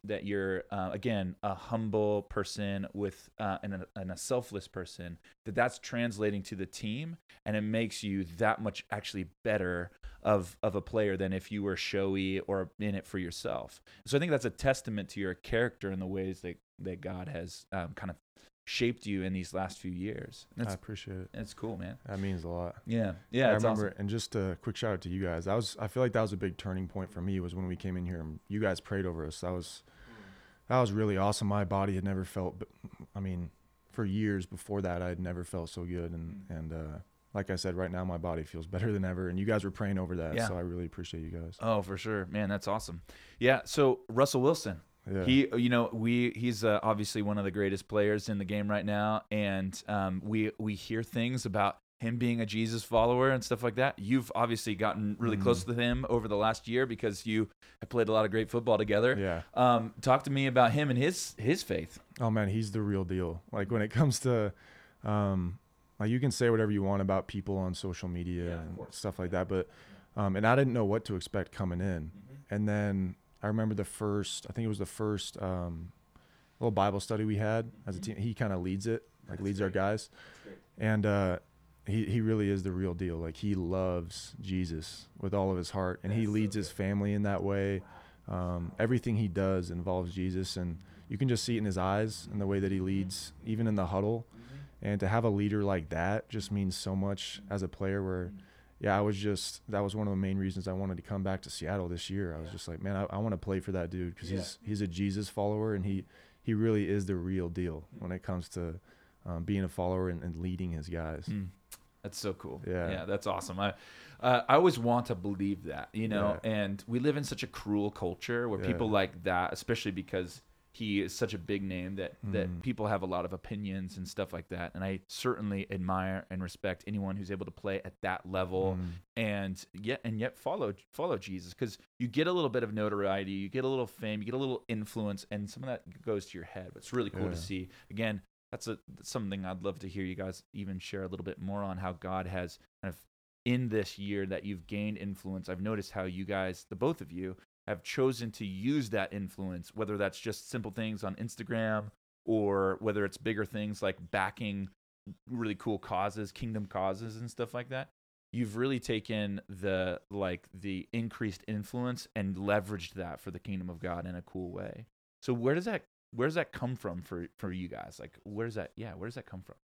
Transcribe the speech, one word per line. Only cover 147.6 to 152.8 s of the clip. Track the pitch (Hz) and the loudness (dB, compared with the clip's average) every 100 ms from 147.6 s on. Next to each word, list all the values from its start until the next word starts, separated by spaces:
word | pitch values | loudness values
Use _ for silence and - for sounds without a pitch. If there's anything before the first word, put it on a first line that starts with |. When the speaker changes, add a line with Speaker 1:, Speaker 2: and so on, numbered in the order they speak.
| - | -8
Speaker 1:
have | 87 | -6
chosen | - - 135 120 117 | -4 2 2 2 -6
to | - | -6
use | 104 95 117 147 113 | -6 -2 0 2 2
that | 104 95 | -2 -2
influence, | 101 95 - 95 90 90 | -4 -6 -6 -6 -6 -8
whether | 107 104 104 | -6 -2 0
that's | 98 - | 0 -2
just | 113 101 - | -6 -6 -6
simple | 123 107 | -6 -6
things | 98 110 107 | -4 -4 -4
on | 98 | -6
Instagram | 92 113 - 110 113 110 107 104 _ _ _ - | -4 -8 -8 -4 -2 0 0 -4 _ _ _ 2
or | 110 101 98 95 92 | 4 4 4 4 2